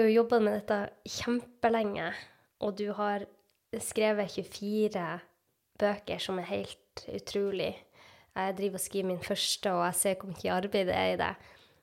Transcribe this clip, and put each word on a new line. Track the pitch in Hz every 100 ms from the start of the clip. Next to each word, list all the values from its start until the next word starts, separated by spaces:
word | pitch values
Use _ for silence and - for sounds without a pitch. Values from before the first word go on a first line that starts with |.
jo | 226
jobbet | 220 233 240
med | 214 208
dette | 208 208 202 - -
kjempelenge, | - - 240 - - 233 226 214 196 165 - - _ _ -
og | 208 196
du | 208
har | 202 208 202 202 - _ _ _
skrevet | 226 - - 214 208 196
tjuefire | - 185 - 202 214 214 208 165 175 - _ _ _ _ -
bøker | 208 208 - 165
som | - 185
er | 175
helt | 202 196 - _ - -
utrolig. | 196 - 202 202 190 160 - - - - - _ -
Jeg | 190 190
driver | 196 185
og |
skriver | - 202 190
min | 180
første, | - 196 - - 202
og | 180 175
jeg | 175
ser | 202 190
hvor | 190
mye | 170 190
arbeid | 180 202 202 180
det | 185
er | 185
i | 180
det. | 170 185 - - - _